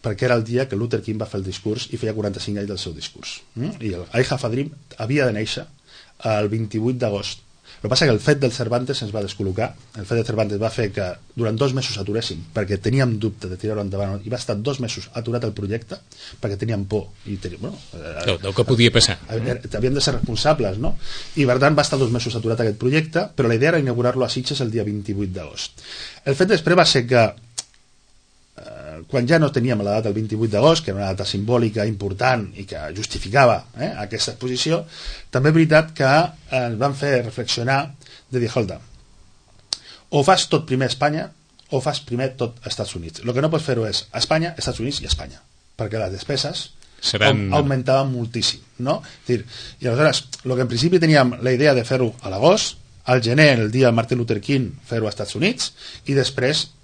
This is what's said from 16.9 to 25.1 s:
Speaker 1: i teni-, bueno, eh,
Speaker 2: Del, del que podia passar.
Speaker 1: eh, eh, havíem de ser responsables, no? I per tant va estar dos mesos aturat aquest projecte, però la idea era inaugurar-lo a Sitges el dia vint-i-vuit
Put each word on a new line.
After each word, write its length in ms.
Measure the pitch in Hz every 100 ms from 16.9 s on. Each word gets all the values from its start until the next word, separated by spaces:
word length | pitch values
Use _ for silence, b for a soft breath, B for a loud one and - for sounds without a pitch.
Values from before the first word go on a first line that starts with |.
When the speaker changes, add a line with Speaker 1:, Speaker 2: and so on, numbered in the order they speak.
| 107 - -
Speaker 1:
i 140 | - 98
teni-, 160 | 90 87
bueno, 220 | 180 202 - 87
eh, 160 | 78 76 87
Speaker 2:
Del, 100 | 87
del 100 | 98
que 140 | 101 117
podia 240 | 117 117
passar. 240 | 113 - 95 -
Speaker 1:
eh, 80 | 113 117
eh, 20 | 120 - 107
havíem 180 | 127 143
de 60 |
ser 80 | -
responsables, 640 | 123 123 110 151 147 104 101
no? 160 | 143 - B B B -
I 60 | 135
per 80 | 123
tant 100 | 143
va 80 | 151
estar 160 | - 139
dos 160 | 120
mesos 240 | 120 117 117
aturat 240 | 113 113
aquest 160 | 113 104
projecte, 480 | 123 151 160 165 208
però 160 | - 117
la 80 | 113
idea 160 | 147
era 80 | 170
inaugurar-lo 440 | 135 117 120 127
a 40 | 117
Sitges 320 | 131 127 135
el 80 | 120
dia 160 | 113
vint-i-vuit 480 | 104 104 98